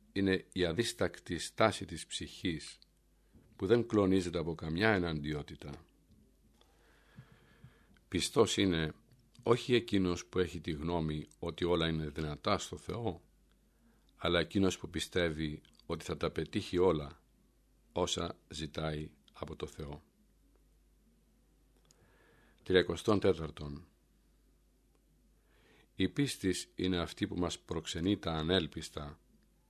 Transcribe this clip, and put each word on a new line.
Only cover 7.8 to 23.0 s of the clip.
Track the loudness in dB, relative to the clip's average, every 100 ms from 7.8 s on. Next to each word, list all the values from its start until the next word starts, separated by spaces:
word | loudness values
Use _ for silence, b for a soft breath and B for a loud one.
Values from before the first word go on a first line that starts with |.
| b b _
Πιστός | 0 2 4 4 4
είναι | 4 4 0 -4 _ _ _ -6
όχι | 2 2 4
εκείνος | 2 4 2 2 0 -2
που | -2
έχει | -2 -2
τη | -6
γνώμη | -4 -2 0 0 -4 -8 _
ότι | -10 -2 0
όλα | 2 2
είναι | 0 -4
δυνατά | -4 -6 -4 -2 -2
στο | -2 -10
Θεό, | -8 -6 -6 -6 -12 _ _ _ b b b b b _
αλλά | 0 2
εκείνος | 2 2 2 2
που | -6
πιστεύει | -6 -4 0 0 0 -4 -6 -14 _ -8
ότι | -8 -6
θα | -4
τα | -2
πετύχει | -2 -4 -4 -2 4
όλα | 4 4 -2 -12 _ _ _ _ _ _ _
όσα | -2 0 0 -4 -8 _
ζητάει | -10 -8 -4 -4 -4 -8 -12 _
από | -12 -12 -10
το | -12
Θεό. | -10 -12 -12 -16 _ _ _ _ _ _ _ _ _ _ _ _ _ _ _ _ _ b b b b b b b b
Τριακοστόν | 4 4 4 2